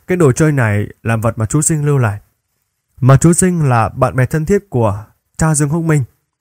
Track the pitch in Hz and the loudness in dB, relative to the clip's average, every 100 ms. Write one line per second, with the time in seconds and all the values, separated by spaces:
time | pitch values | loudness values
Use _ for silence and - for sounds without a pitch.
0 | - 180 143 - 156 139 110 104 - - | -4 0 2 2 0 0 0 -2 -4 -8
1 | 113 113 117 113 107 147 156 156 147 139 | -4 -2 -2 -4 -2 -2 -2 -2 0 0
2 | 110 104 - _ _ _ _ _ _ - | -2 -4 -14 _ _ _ _ _ _ 0
3 | 123 135 165 175 185 175 143 117 104 131 | 4 4 4 2 0 0 0 0 0 -2
4 | 127 127 127 156 156 202 - 123 110 98 | -2 0 -2 -2 -2 -2 -2 -2 -2 -4
5 | - _ _ - 160 147 147 170 165 147 | -10 _ _ -4 -2 0 -2 -2 0 0
6 | 117 _ _ _ | -2 _ _ _